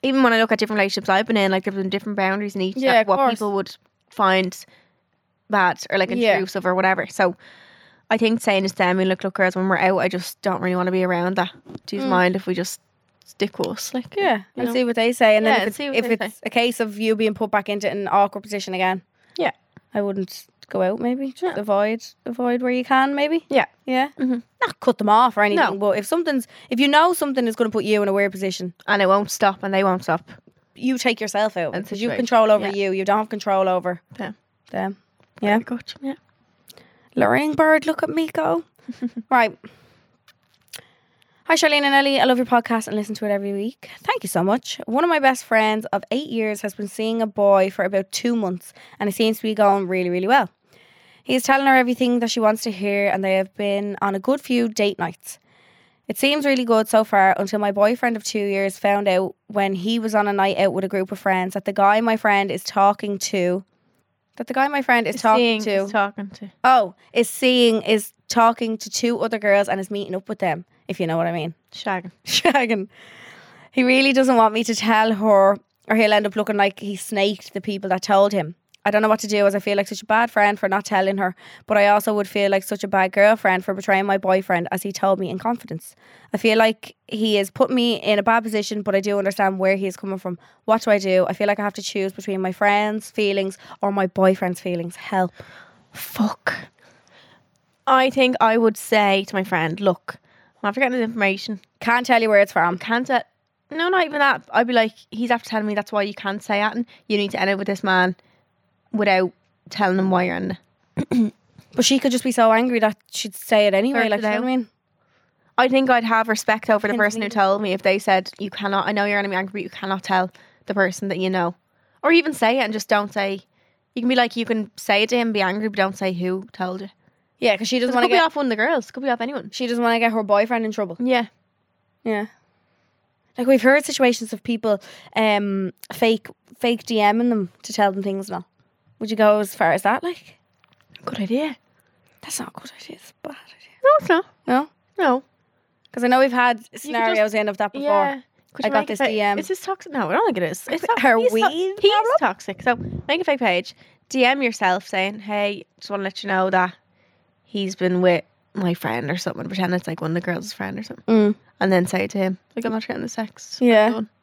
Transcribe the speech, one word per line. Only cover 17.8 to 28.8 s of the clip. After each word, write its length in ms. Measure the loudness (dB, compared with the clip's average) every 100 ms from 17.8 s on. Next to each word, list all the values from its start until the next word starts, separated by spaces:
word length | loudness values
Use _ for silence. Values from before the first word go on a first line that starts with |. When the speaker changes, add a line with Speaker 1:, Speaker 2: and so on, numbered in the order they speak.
| -4
Speaker 2:
an 180 | -4 0
awkward 340 | 2 2 0
position 300 | -10 -10 -6
again, 280 | -2 0 -2 _ _ _ -4
Speaker 1:
Yeah. 140 | -4 -6 _ -20 _
Speaker 2:
I 80 | -4
wouldn't 440 | -2 -4 -6 -10 -20 _ -8
go 120 | -2
out, 180 | -2 0
maybe. 320 | -4 -4 -6
Just 240 | -6 -6 -4
Speaker 1:
Yeah. 40 |
Speaker 2:
avoid, 440 | -2 0 0 -4 -10 _ -12
avoid 360 | -4 -2 -2
where 100 | -2
you 120 | -2
can, 300 | 0 2 2 0
maybe. 300 | 0 -2 _
Speaker 1:
Yeah. 160 | 0 0 _ -4
Speaker 2:
Yeah. 240 | -2 -2 -2
Speaker 1:
Mm-hmm. 200 | -2 -2 -6 _
Speaker 2:
Not 180 | -4 0
cut 180 | -2 0
them 120 | 4
off 280 | 6 4 4
or 40 |
anything, 220 | 2 4 2
Speaker 1:
No. 20 | 2
Speaker 2:
but 200 | 0 0
if 80 | 0
something's, 420 | -2 0 -2 -4 -18 -6
if 100 | 0
you 80 | 4
know 260 | 6 4
something 340 | 2 -2 0 -2
is 80 | 0
gonna 140 | -2
put 140 | 0 0
you 160 | 0
in 60 | 2
a 40 |
weird 180 | 2 0
position 420 | -2 -6 -6 -10 -10